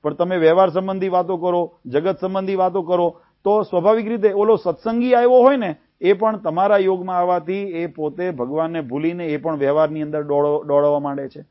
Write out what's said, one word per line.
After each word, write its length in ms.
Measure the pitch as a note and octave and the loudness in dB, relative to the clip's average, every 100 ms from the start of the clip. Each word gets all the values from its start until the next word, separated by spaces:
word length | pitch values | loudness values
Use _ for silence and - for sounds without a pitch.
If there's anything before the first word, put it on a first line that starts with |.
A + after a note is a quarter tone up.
પણ 120 | D3+ | -4
તમે 240 | C#3+ F3 F#3 | -2 -2 4
વ્યવહાર 320 | D#3+ F3 F#3+ | 4 6 4
સંબંધી 400 | E3 F#3+ F#3+ F#3+ | 2 -4 -4 0
વાતો 280 | F3+ F3 F3+ | 0 -2 -2
કરો, 360 | F3+ F3 E3 _ | 0 -2 -2 _
જગત 340 | - C3+ F3 F#3 | -4 -2 -2 -4
સંબંધી 360 | F#3 F#3+ F#3+ | -4 -4 -4
વાતો 260 | F#3+ F#3 F#3+ | 0 0 -2
કરો, 400 | E3 F3+ F3 - _ _ | -2 0 0 -4 _ _
તો 200 | G3 G#3+ | 0 0
સ્વાભાવિક 440 | G#3+ F3+ F#3 A3 G#3+ | 0 0 2 2 0
રીતે 240 | A#3 G#3 | 0 0
ઓલો 240 | G3 G#3+ | 2 2
સત્સંગી 580 | G#3+ F3 E3 A3 A#3 B3+ | 2 0 -4 -4 -2 2
આવ્યો 160 | A#3+ B3 | 4 6
હોય 280 | B3+ B3 C#4 | 6 6 4
ને, 180 | G3 D3+ _ _ | -4 -8 _ _
એ 120 | F3+ | 0
પણ 240 | G3 A3 G#3+ | 2 0 -2
તમારા 400 | E3+ E3 G3+ G3+ | -4 0 2 2
યોગમાં 400 | F#3+ F#3 F#3 F3+ | 2 -2 -2 -2
આવવાથી 360 | F3+ F3+ D#3 | 0 0 -2
એ 340 | G3 G3+ E3 E3+ | -6 -6 -6 -8
પોતે 440 | - D3+ C#3+ F3+ | -6 -8 -4 -6
ભગવાનને 500 | C#3+ B2 D3+ E3 E3 | -6 -6 -4 -4 -6
ભૂલીને 440 | C3+ C3+ E3 F3 | -6 -4 -4 -4
એ 120 | E3+ D3 | -6 -6
પણ 200 | D#3+ D3+ | -4 -2
વ્યવહારની 440 | C#3 D3+ D3+ D#3 | 0 2 0 -2
અંદર 200 | D3+ D3+ | -6 -6
ડોળો-, 440 | D3 C#3+ D3 D3+ D3+ | -2 0 0 -2 0
ડોળવા 320 | C#3+ D3 D3 | 2 2 0
માંડે 300 | C#3+ C#3 C3+ | -4 -8 -10
છે. 120 | D3 D3+ | -14 -20